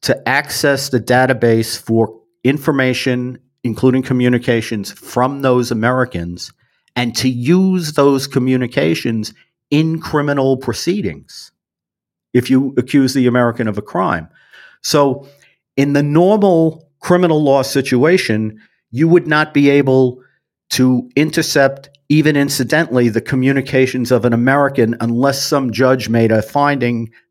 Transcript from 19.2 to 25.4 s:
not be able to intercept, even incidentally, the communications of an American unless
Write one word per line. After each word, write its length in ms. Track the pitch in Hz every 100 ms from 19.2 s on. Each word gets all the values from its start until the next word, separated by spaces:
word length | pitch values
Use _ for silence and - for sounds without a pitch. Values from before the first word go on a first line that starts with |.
| 165
not 280 | 151 151
be 160 | 151 143
able 520 | 139 135 131 131 123 _ _ _ _ _
to 380 | - 127 127 120 -
intercept, 760 | 156 151 160 151 135 135 - _ _
even 260 | 151 151 147
incidentally, 720 | 143 - 127 151 165 123 123
the 140 | 110
communications 880 | 107 127 127 139 135 131 127 131 120
of 140 | 127 117
an 80 |
American 640 | 117 120 139 143 139 113 117
unless 420 | 113 117 135 135